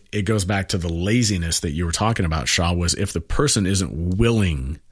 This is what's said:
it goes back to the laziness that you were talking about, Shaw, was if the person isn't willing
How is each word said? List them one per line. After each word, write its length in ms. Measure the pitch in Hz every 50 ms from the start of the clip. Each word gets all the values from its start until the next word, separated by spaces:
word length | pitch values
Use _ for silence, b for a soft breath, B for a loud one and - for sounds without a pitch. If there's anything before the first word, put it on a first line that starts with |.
| _ -
it 120 | - 107 95
goes 220 | 113 110 104 90
back 240 | 92 101 98 98 -
to 80 | -
the 120 | 90 85 85
laziness 680 | 82 82 90 104 117 123 117 104 101 87 85 82 - -
that 100 | - 82
you 140 | 71 82 87
were 60 | 82
talking 340 | - - 104 113 117 - 92
about, 220 | 80 80 80 -
Shaw, 260 | - - 92 85 87 90
was 220 | 87 87 87 -
if 180 | - 101 - -
the 80 | 87
person 440 | - - - - 147 143 - 113 92
isn't 520 | 92 98 92 92 62 53 78 85 90 90
willing 640 | 104 117 117 117 110 98 87 76 67 64 69 78 - - -